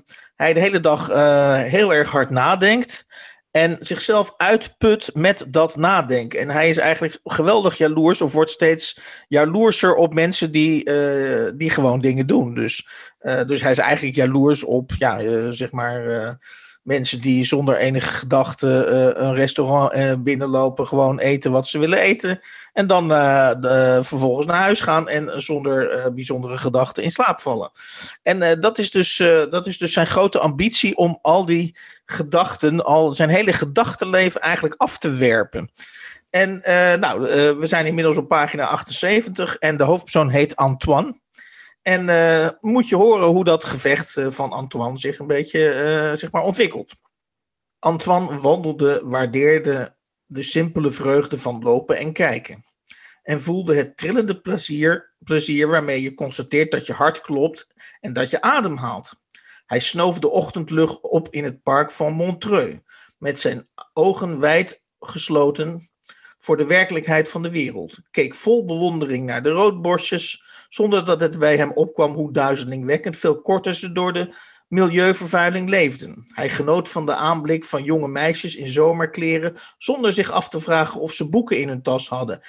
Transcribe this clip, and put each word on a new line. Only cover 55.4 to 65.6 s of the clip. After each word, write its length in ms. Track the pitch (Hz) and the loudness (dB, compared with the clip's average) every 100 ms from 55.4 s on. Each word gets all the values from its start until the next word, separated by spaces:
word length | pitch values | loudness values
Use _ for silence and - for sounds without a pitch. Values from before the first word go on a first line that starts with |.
| 151 147 151 | 0 0 2
waarmee 340 | 165 147 135 | 2 0 -4
je 120 | 135 | -4
constateert 580 | 135 139 131 123 147 156 | -8 -8 -8 -2 0 0
dat 140 | 147 - | -2 -4
je 80 | |
hart 280 | - 151 160 | 0 0 0
klopt 460 | - 143 160 - - _ - - | -6 -2 -2 -4 -16 _ -20 -16
en 140 | 190 | -10
dat 160 | 127 - | -6 -4
je 120 | - | 0
ademhaalt. 720 | 226 285 196 139 120 98 - - _ _ _ - _ | 0 0 -2 -6 -8 -10 -14 -20 _ _ _ -20 _
Hij 140 | 120 | -4
snoof 400 | - 170 180 170 | -2 0 0 0
de 100 | 147 | 0
ochtendlucht 720 | 165 160 180 151 160 160 - | 0 -2 -8 -4 0 0 -2
op 260 | - 160 165 | -2 -2 -2
in 140 | 147 | -6
het 200 | 143 127 | -8 -6
park 280 | - 135 147 | 0 0 0
van 220 | - 151 | -4 -4
Montreux, 640 | 160 180 180 208 196 113 - _ - _ _ | -2 -4 -4 -2 -2 -2 -8 _ -20 _ _
met 200 | 147 139 | -8 -4
zijn 280 | 131 123 - - - | -4 -4 -10 -20 -8
ogen 460 | - 185 190 180 147 | 0 2 2 -4 -2
wijd 440 | 147 165 185 - _ _ | 2 2 0 -8 _ _
gesloten 920 | - 160 - 151 143 147 | -16 -10 -2 2 2 0